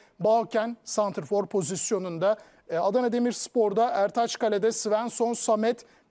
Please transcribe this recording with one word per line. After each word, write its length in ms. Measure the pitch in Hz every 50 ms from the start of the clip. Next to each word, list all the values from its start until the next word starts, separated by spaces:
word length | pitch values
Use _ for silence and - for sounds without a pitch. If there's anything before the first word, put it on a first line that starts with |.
| - _ _ _
Bahoken 560 | 175 214 220 233 220 226 - 220 214 233 233 - _
santrfor 640 | - - 220 208 202 - - 156 - 208 202 196
pozisyonunda. 920 | 180 - 202 170 139 190 175 - - 226 185 185 180 170 165 175 196 214 214 - - _ _ _ -
E, 100 | 165 165
Adana 340 | 175 196 202 254 247 240 214
Demirspor'da 760 | 240 240 240 214 - - - - 247 220 208 196 214 233 247
Ertaç 480 | 240 202 196 208 - 240 233 226 - -
Kale'de 340 | 247 214 208 202 185 220 220
Svensson, 600 | - - 214 208 214 240 240 - - 233 233 240
Samet, 520 | - - - 220 214 214 233 247 - - - _ _ _ _